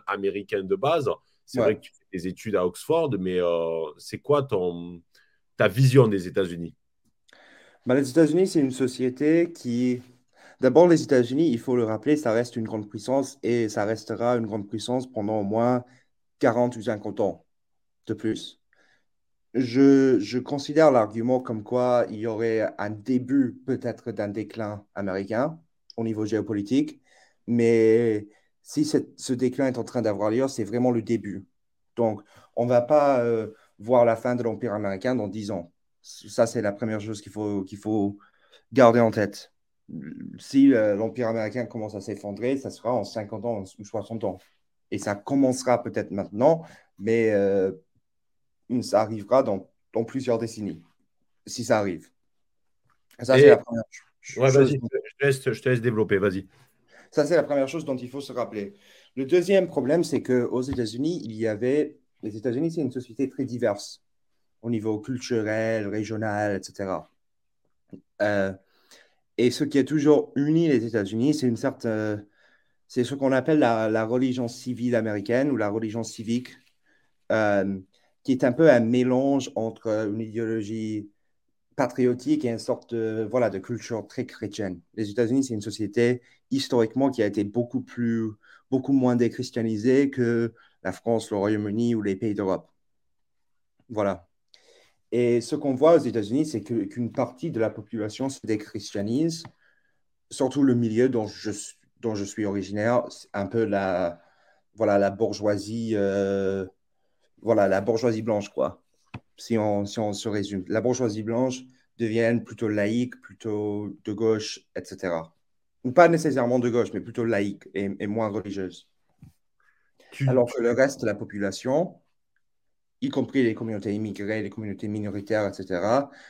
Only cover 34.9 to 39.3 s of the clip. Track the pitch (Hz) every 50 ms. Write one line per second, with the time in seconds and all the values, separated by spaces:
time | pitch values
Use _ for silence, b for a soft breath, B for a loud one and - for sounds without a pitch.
34.9 | 98 95 - 127 131 120 107 98 95 110 104 101 104 87 85 - _ _ _ _
35.9 | _ _ _ - - - - 107 - - 117 113 - 120 104 101 101 - 120 110
36.9 | 107 107 101 110 110 104 - 104 - 107 107 104 101 98 95 - 104 101 - 107
37.9 | 107 107 101 101 101 b b b b b b b b b b b 113 131 123 117
38.9 | 113 120 117 110 - 110 104 98